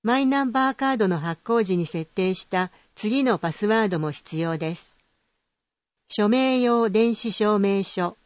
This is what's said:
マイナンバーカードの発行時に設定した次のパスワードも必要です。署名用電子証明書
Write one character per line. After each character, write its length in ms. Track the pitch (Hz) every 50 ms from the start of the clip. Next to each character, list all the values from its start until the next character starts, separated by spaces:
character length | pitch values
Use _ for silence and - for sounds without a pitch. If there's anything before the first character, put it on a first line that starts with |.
| -
マ 160 | 220 247 269
イ 60 | 277
ナ 180 | 262 277 277 277
ン 80 | 254
バ 220 | 226 262 262 269 262
ー 40 |
カ 140 | - 277 269 262
ー 40 |
ド 100 | 220 214
の 120 | 185 180 156
発 240 | 151 170 165 _ _
行 200 | - 233 233 220
時 120 | 180 190
に 100 | 175 170
設 240 | - - 165 160 _
定 240 | _ - 185 185 185
し 120 | - -
た 260 | _ - 180 185 180 _ _ _ _ _
次 280 | - - 214 240 277 269
の 140 | 254 208
パ 140 | 160 - 165
ス 160 | 156 - 208
ワ 160 | 208 220 226 220
ー 60 | 196
ド 100 | 180 160
も 120 | 156 151
必 260 | 143 - _ - 165
要 200 | 160 165 165 165
で 180 | 151 160 156 151
す。 200 | - - - _ _ _ _ _ _ _ _ _ _ _ _ _ _ _ _ _ _ _ _ _ _ _ _
署 200 | - - 208 208
名 300 | 233 254 262 262 254 254
用 280 | 247 240 240 233 226 220
電 260 | 185 220 226 233 226
子 160 | - - 233 185
証 260 | - 214 208 214 202
明 240 | 196 196 196 196 196
書 320 | - - 190 180 175 - _ _